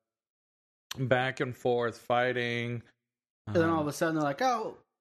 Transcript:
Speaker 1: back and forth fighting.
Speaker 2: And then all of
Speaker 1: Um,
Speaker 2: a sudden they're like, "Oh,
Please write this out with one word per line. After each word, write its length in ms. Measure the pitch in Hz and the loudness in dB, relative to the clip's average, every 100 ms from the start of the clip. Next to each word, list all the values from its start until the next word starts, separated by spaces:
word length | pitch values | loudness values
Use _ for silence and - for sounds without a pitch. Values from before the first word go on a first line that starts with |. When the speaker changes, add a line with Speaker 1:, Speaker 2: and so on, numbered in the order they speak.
| _ _ _ _ _ _ _ _ - - | _ _ _ _ _ _ _ _ -14 -6
Speaker 1:
back 420 | 131 127 131 127 | 0 2 0 -4
and 160 | 135 123 | -6 -4
forth 420 | 127 120 120 110 | 0 2 0 -2
fighting. 840 | - 120 127 123 120 120 117 120 - _ _ _ _ _ - | 0 2 2 0 -2 -2 -4 -6 -10 _ _ _ _ _ -2
Speaker 2:
And 100 | 170 | 2
then 120 | 165 | 2
all 80 | 165 | 2
of 60 | |
Speaker 1:
Um, 60 | 147 | 0
Speaker 2:
a 40 | |
sudden 220 | 139 165 | -2 0
they're 100 | 160 | 0
like, 160 | 147 139 | 0 0
"Oh, 340 | 254 233 190 - _ _ | 0 0 -4 -12 _ _